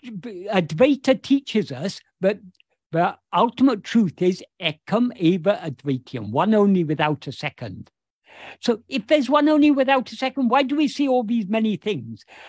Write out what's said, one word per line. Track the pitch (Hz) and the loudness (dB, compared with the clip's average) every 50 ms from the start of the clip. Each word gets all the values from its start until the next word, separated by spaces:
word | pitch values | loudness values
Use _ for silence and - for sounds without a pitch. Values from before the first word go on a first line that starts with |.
| - 240 226 | -16 -14 -14
but | 190 - 240 202 | -12 -12 -12 -14
Advaita | 175 185 202 220 190 175 147 160 156 247 294 285 - - - 262 - - | -12 -8 -4 -2 -2 -2 0 0 2 4 4 2 2 2 0 0 0 0
teaches | - 277 277 277 - - 220 - - | 0 0 0 0 0 -2 -2 -2 -2
us | 131 123 151 196 - - - _ _ - | -6 -8 -8 -8 -8 -10 -16 _ _ -4
that | 175 190 214 196 214 185 - _ _ _ _ _ _ _ - | -2 -2 -2 -2 -8 -20 -20 _ _ _ _ _ _ _ -2
the | 160 175 190 - - _ _ - | -2 -2 -2 -2 -6 _ _ 0
ultimate | 175 214 254 - - 254 277 247 202 - | 2 2 2 2 2 2 2 2 0 -4
truth | - - 233 220 170 - - 180 | -2 2 2 2 2 0 0 0
is | 185 185 - - - _ - | 0 0 -2 -6 -18 _ -8
ekam | 185 160 151 _ _ - 185 226 247 247 - | -6 -6 -6 _ _ -2 -2 0 0 -2 -2
eva | - 185 160 185 185 156 196 208 - - | 0 2 2 2 2 2 0 -2 -2 -4
advaitiyam, | - 120 - - 143 135 127 - - - 123 107 101 | -10 -12 -8 -6 -4 -4 -4 -6 -10 -10 -10 -8 -4
one | 107 139 170 208 220 | -2 0 2 2 4
only | 214 202 202 196 185 170 | 4 4 4 4 2 2
without | 147 156 - 156 151 151 - - | 0 -2 -2 0 -2 -2 -4 -8
a | 147 131 | -12 -12
second. | - - 147 - - 127 113 143 120 - _ _ _ _ _ _ _ _ _ - - - - - - | -10 -10 -10 -10 -10 -12 -12 -12 -14 -16 _ _ _ _ _ _ _ _ _ -20 -20 -20 -20 -18 -6
So | - - 233 208 - - | -2 -2 -2 -2 -2 -8
if | 262 269 - - | -8 -6 -2 2
there's | 320 302 254 226 | 2 2 2 2
one | 277 294 294 302 | 2 2 4 4
only | 311 302 285 294 285 | 4 6 4 4 4
without | 269 262 254 277 262 240 - - | 4 2 2 2 0 0 -4 -8
a | |
second, | - 262 262 262 277 262 233 | -6 -6 -6 -2 -2 0 2
why | 220 277 285 | 2 2 2
do | 247 285 | 2 0
we | 294 311 | 0 0
see | 262 - - 294 269 | 0 0 0 0 0
all | 254 247 240 | 2 0 0
these | 202 240 233 208 180 | 0 -2 -2 -2 -2
many | 214 220 220 220 208 | -2 0 0 0 -2
things? | - - 214 208 143 113 113 113 101 _ _ - - - | -2 -4 -6 -6 -6 -6 -10 -14 -16 _ _ -20 -20 -20